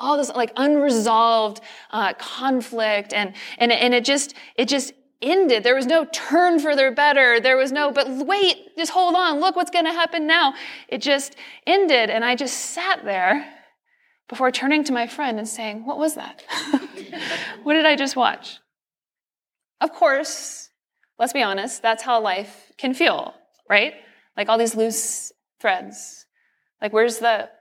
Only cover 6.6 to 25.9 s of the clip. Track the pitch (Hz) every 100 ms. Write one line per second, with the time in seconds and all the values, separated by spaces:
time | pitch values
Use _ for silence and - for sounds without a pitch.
6.6 | 302 285 269 247 294 277 254 233 247 262
7.6 | 269 277 294 277 269 262 285 403 381 302
8.6 | - - 320 370 359 349 359 294 370 359
9.6 | 349 349 320 339 339 339 302 330 285 269
10.6 | - - - 240 262 277 277 - - -
11.6 | - 381 370 262 220 214 233 247 269 -
12.6 | - - 359 370 208 190 180 262 294 -
13.6 | _ _ _ _ _ _ - 233 262 254
14.6 | 269 302 294 247 233 - 277 220 220 -
15.6 | 220 214 226 285 311 302 - - - -
16.6 | 320 294 - - - 339 - 339 - -
17.6 | 294 311 311 285 277 262 226 - - -
18.6 | _ _ _ _ _ _ _ _ _ _
19.6 | _ - 302 - 330 269 302 - - -
20.6 | - _ _ _ _ - 247 277 214 196
21.6 | 262 - 226 226 254 233 214 185 208 -
22.6 | _ - 262 254 330 160 - - _ _
23.6 | - 196 262 - - _ _ - 208 226
24.6 | 233 220 226 220 - - - _ _ _
25.6 | 220 185 196